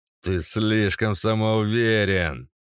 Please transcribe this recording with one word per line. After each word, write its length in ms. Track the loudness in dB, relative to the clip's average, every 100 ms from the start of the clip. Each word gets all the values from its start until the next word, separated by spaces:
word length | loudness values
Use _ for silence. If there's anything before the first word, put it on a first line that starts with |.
| _ _
"Ты 180 | -4 -2
слишком 760 | -2 -2 0 2 0 0 -2 0
самоуверен!" 1300 | 0 0 0 0 0 0 2 2 2 0 -2 -6 -14 _ _